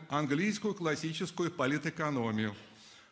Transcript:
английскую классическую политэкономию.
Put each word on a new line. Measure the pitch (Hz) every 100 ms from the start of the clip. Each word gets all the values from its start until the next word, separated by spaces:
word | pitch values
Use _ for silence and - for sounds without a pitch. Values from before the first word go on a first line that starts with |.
| -
английскую | 143 147 147 208 208 214
классическую | 190 165 147 160 160 180 - 170
политэкономию. | - 131 147 156 156 151 135 117 107 107 104 - - - - -